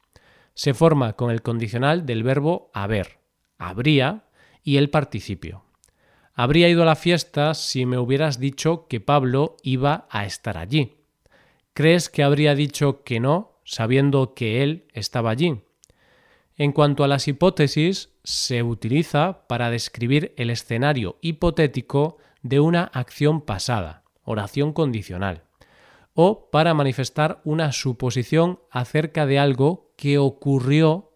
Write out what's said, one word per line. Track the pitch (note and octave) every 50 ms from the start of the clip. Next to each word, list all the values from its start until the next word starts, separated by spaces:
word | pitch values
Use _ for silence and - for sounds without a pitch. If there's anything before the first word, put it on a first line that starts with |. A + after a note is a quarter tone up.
| _ _ _ - _ _ _ _ _ _ _
Se | - - C#3+ C3
forma | - E3 E3 D#3+ C#3+ B2+ A2+ G#2+
con | - B2 A#2+
el | A#2 A#2
condicional | - - A#2 A#2 A2+ G#2 G#2 A#2+ C3 C#3+ D#3 F3+ E3+
del | C3 A#2 A2
verbo | A2 B2+ C3+ C#3 C#3 D#3 F3 G3 - _ _
haber, | G#2 G2 G2+ A2 G2+ F2+ - - _ _ _ _ _ _ _ _ _
habría, | - F2+ F2+ G2+ A#2+ D3+ D#3 C#3 B2+ C#3 G#3+ A3 - _ _ _ _ _ _ _
y | _ D#3 C#3
el | C#3+ D3 C#3+
participio. | - D#3 C#3+ - - G#2+ - - G2+ F2+ - D#2+ F#2+ F#2 _ _ _ _ _ _ _ _ _ _ _ _ _ _ _
"Habría | - A#2+ B2+ D3 E3 E3+ F3
ido | F3 E3+
a | E3+
la | E3 D#3 -
fiesta | - F3 F3 D#3+ - - - D3+ D3 D3+ D#3+
si | D3+ - - - C3 B2+
me | B2 B2+ B2+
hubieras | B2 A#2 C3+ C#3 D#3 D#3 C#3 A#2
dicho | C3 C#3 C3+ - - D#3 E3+ E3 - _
que | - A#2
Pablo | - - C#3+ D3 C3 B2+ B2 C3+ D3 E3 - _ _
iba | C#3 C3 B2+ C3 C#3+ D3+ G3+ - _
a | - A2 G#2
estar | G#2+ - - _ A2+ G2+ E2
allí". | E2 G2 B2+ D#3 C3+ A2 - _ _ _ _ _ _ _ _ _ _ _ _ _ _ _ _
¿Crees | - C#3+ D#3+ E3+ F3 E3+ -
que | - - C#3+
habría | C#3+ C#3+ C#3+ D3+ D3+ C#3+
dicho | C#3 D3 C#3+ - - D3 C#3 C3+ - _
que | - B2 A2+
no, | A#2+ C3+ D3+ F3+ A3 - _ _ _
sabiendo | - - - A2+ A2 B2+ C3+ C#3 C#3+ C3+ C3+ C3 B2 -
que | - B2 A2 A2 B2
él | C#3 C#3+ D#3 F3 - _
estaba | _ A#2 G2+ - - B2 A2+ A2+
allí? | A2+ B2 E3 F3 D3+ G#2 - _ _ _ _ _ _ _ _ _ _ _ _ _ _ _ _ _ _ -
En | D3 C#3+ C3+
cuanto | - D3 C#3+ C#3+ C#3+ C#3+
a | C#3
las | C#3+ C3+ - -
hipótesis, | C#3 - F3 F#3 F#3 - D3+ C3+ - D#3 D3+ F3 G3 F#3+ - - _ _ _
se | - - - - - B2+ A#2+
utiliza | A#2+ A#2 A#2 - - A2+ B2+ D3 C3 - - C#3+ D3+ F#3 F#3 - _ _
para | A#2+ A#2+ A#2+ A#2
describir | A#2+ A#2+ - - - - A#2 A#2+ C3+ D3+ C#3 - -
el | - A#2+ A#2
escenario | A#2+ A2+ - - A#2 A2+ C3 D3 D3+ C3 A2 F2+ - -
hipotético | - E3 E3 - - E3+ D#3+ - D#3+ - - C3 - - - C#3 D3 D#3+ - _ _ _ _ _
de | - B2+ C3+ C#3
una | D3 E3 E3+ E3+ F3
acción | - - B2+ B2+ - - - C#3+ D3 D#3 D#3+
pasada, | D3 - G#2 F#2 - - B2 G#2+ F2 D#2+ D#2+ - _ _ _ _ _
oración | - A2+ G#2+ G2+ G2+ - C#3 C#3+ D3+ D3
condicional, | E3 D#3+ C#3 A#2+ A2 F#2+ - F#2+ F2+ G2 G2 F2 D#2+ - _ _ _ _ _ _ _ _ _ _ _ _ _ _
o | - E3 F#3+ A3 - - _
para | - D3 D#3+ E3+ D#3+
manifestar | D3+ C#3+ C3+ B2 - C3 - - - D3+ D#3+ - - _
una | D3+ D3+ D#3+ E3 D3+
suposición | B2+ - - C3+ B2 - - B2+ A2+ C3 A#2+ - - D#3 E3 F3 F3+ - _ _
acerca | - B2 B2 - - D3+ D#3 D3+ - E3 D3+
de | C3+ C#3 C#3
algo | C#3+ C#3+ C3+ B2 C3+ D3 F3+ - _ _ _ -
que | - C#3+ C#3+ C#3+
ocurrió | C#3 C#3 C#3 - - C#3+ C#3 C3+ A#2+ C3 C#3+ D3+ D#3+ D#3 D#3 F#3 - _ _